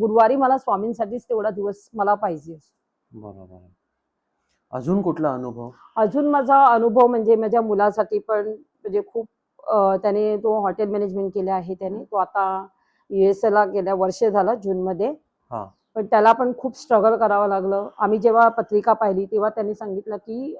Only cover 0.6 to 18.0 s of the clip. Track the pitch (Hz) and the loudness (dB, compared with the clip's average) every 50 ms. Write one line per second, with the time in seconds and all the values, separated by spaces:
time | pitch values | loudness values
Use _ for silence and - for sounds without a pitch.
0.6 | - 247 202 190 214 233 214 226 214 202 233 240 _ - 233 214 202 220 180 202 | 0 -4 -4 -2 -4 -6 -6 -6 -8 -8 -8 -12 _ -6 -4 -4 -4 -4 -6 -4
1.6 | 196 202 196 - _ _ - 214 196 202 208 202 214 190 165 147 147 165 160 151 | -6 -6 -8 -10 _ _ -6 -4 0 0 0 0 -2 -6 -6 -8 -12 -16 -20 -20
2.6 | _ _ _ _ _ _ _ _ _ _ 117 107 107 104 95 98 95 92 92 90 | _ _ _ _ _ _ _ _ _ _ -20 -20 -18 -18 -18 -20 -20 -20 -20 -20
3.6 | 90 90 90 _ _ _ _ _ _ _ _ _ _ _ _ _ _ _ _ _ | -20 -20 _ _ _ _ _ _ _ _ _ _ _ _ _ _ _ _ _ _
4.6 | _ _ 123 127 120 156 190 202 190 175 151 156 156 143 127 123 127 123 113 120 | _ _ -12 -8 -2 -2 0 0 0 -2 -4 -2 -2 -2 -2 -4 -8 -10 -10 -12
5.6 | 120 120 - _ - - - 226 220 196 214 294 285 294 285 285 254 254 277 277 | -14 -16 -18 _ -20 -10 -2 0 0 0 2 0 0 2 0 0 2 4 4 6
6.6 | 277 247 233 226 233 233 208 247 240 240 247 226 214 220 233 220 220 208 226 233 | 6 6 6 4 2 2 4 6 4 4 4 0 2 2 2 2 2 0 0 0
7.6 | 226 214 208 196 208 208 202 220 196 - 214 208 - - 214 208 208 214 214 202 | 0 0 0 2 2 0 2 0 -4 -2 -2 -6 -4 -2 -2 -2 -2 -4 -8 -12
8.6 | - _ _ _ - 202 190 208 202 - - 226 226 _ _ _ _ _ _ _ | -16 _ _ _ -12 -4 -4 -4 -6 -4 -8 -8 -8 _ _ _ _ _ _ _
9.6 | - - 220 208 196 196 190 185 214 208 196 208 214 214 214 202 220 220 214 214 | -6 0 2 2 2 2 2 0 0 0 0 0 0 0 -2 -2 0 0 0 0
10.6 | 202 190 180 220 214 202 208 202 208 190 185 196 196 185 - 202 185 190 190 185 | 0 -2 -2 -2 -4 -4 -2 -4 -4 -4 -4 -4 -6 -4 -4 -4 -4 -2 -4 -4
11.6 | 170 185 185 180 196 185 202 226 277 - 214 196 185 - - 202 190 190 190 190 | -4 -6 -10 -8 -8 -8 -8 -10 -12 -4 -2 -2 -2 -2 -2 -2 -2 -2 -2 -6
12.6 | 196 - _ _ _ _ _ _ _ - 202 196 190 196 196 196 - 220 202 208 | -8 -12 _ _ _ _ _ _ _ -6 0 2 2 2 2 2 0 2 4 4
13.6 | 208 190 202 202 180 190 196 185 190 185 180 - 240 214 196 202 185 202 247 220 | 2 2 0 -4 -2 -2 0 0 0 -2 0 0 0 2 2 2 2 2 -2 -2
14.6 | 190 196 190 185 185 190 185 165 208 277 311 - _ _ _ _ _ - 127 110 | -4 -4 -4 -2 -2 -4 -4 -2 -4 -4 -4 -8 _ _ _ _ _ -12 -12 -12
15.6 | 98 95 _ _ _ _ - 220 208 220 233 214 214 226 226 233 247 254 247 - | -12 -12 _ _ _ _ -8 -8 -2 2 2 4 6 6 4 4 2 -4 -4 -4
16.6 | - 254 - - - - 233 208 196 220 233 202 233 208 202 202 208 202 196 190 | -8 -10 -10 -10 -2 0 2 4 4 4 2 4 2 2 2 2 0 0 0 -2
17.6 | 185 196 196 196 208 - - - | -2 -2 -4 -4 -4 -8 -6 -2